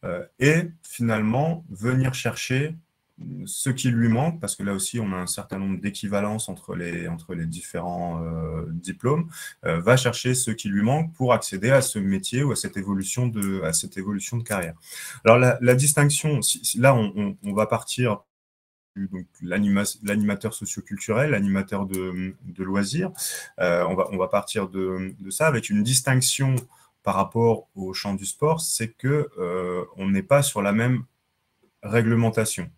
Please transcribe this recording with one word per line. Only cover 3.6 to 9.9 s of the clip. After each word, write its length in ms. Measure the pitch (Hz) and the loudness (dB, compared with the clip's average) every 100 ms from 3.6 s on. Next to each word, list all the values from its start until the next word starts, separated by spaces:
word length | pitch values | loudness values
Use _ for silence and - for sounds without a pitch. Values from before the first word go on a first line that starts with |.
| 135 | -2
qui 200 | 127 131 | 0 0
lui 180 | 117 117 | 2 4
manque, 300 | 113 156 165 | 4 0 -2
parce 160 | 101 | -8
que 80 | - | -6
là 100 | 101 | -4
aussi, 280 | 98 - 120 | -4 -4 -4
on 120 | 107 | -4
a 40 | 92 | -4
un 100 | 90 | -6
certain 320 | - 101 95 | -8 -8 -6
nombre 220 | 98 95 | -4 -4
d'équivalences 680 | 101 101 101 101 104 107 - | -4 -6 -4 -2 -2 -4 -6
entre 280 | 90 - 92 | -10 -10 -8
les, 320 | 87 85 85 | -6 -6 -6
entre 260 | 82 - | -8 -8
les 120 | 87 82 | -6 -6
différents, 760 | 82 - 87 87 87 87 82 | -8 -10 -8 -6 -6 -6 -4
euh, 420 | 82 82 80 80 82 | -6 -6 -6 -6 -6
diplômes, 600 | 82 95 95 127 151 165 - - - | -8 -8 -4 0 0 -2 -8 -16 -8
euh, 160 | - 82 | -2 0
va 160 | 90 | 4